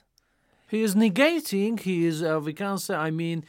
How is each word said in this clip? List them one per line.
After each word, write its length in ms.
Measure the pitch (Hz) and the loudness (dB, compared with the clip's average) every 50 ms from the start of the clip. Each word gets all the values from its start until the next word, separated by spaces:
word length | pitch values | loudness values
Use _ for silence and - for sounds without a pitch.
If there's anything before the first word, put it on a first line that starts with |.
| _ _ _ _ _ _ _ _ _ _ _ _ _ - | _ _ _ _ _ _ _ _ _ _ _ _ _ -4
He 120 | - 214 | -2 0
is 140 | 220 220 185 | 0 2 4
negating, 840 | 208 220 220 175 208 277 311 339 330 311 - - 196 196 220 233 202 | 4 4 4 4 4 4 4 4 2 -2 -2 -2 -2 0 0 -2 -4
he 260 | - 190 185 170 170 | -2 -2 0 0 0
is, 180 | 170 160 156 170 | 0 0 0 -2
uh, 160 | 160 156 156 147 | -2 -2 -2 -2
we 100 | 156 151 | -4 -6
can 240 | 156 196 196 196 185 | -6 -4 -4 -4 -4
say, 180 | - - 196 | -4 -4 -4
I 160 | 160 156 160 | -2 -2 -2
mean, 280 | 160 160 170 165 165 165 151 | -2 -2 -2 -4 -4 -4 -6